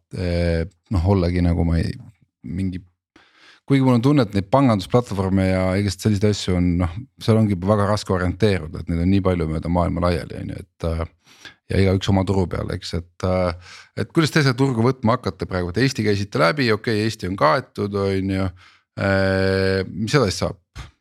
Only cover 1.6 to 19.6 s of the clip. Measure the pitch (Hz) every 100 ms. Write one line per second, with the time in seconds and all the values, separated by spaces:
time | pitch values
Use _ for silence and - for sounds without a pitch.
1.6 | 85 82 - - - - _ _ 62 87
2.6 | 95 90 87 _ _ _ _ _ - -
3.6 | - 139 131 120 123 151 110 98 95 135
4.6 | 139 107 90 123 120 98 95 95 95 92
5.6 | 92 95 101 - 113 101 104 101 - 90
6.6 | 90 87 90 82 - - - 110 107 95
7.6 | 92 107 101 104 - 95 90 90 110 92
8.6 | 78 80 82 85 90 98 92 90 80 78
9.6 | 80 90 85 82 87 85 - - - -
10.6 | - _ 85 82 85 _ _ - - -
11.6 | - - 95 95 - 98 95 95 87 -
12.6 | - 90 - 87 87 - 92 92 90 87
13.6 | - - - - 107 - 151 165 139 120
14.6 | 139 117 117 135 107 120 - 90 92 92
15.6 | 87 87 131 - 107 98 101 123 160 151
16.6 | 123 107 - 107 110 - 90 98 143 147
17.6 | - - 104 101 98 95 95 95 95 -
18.6 | - _ _ - 101 98 95 95 95 95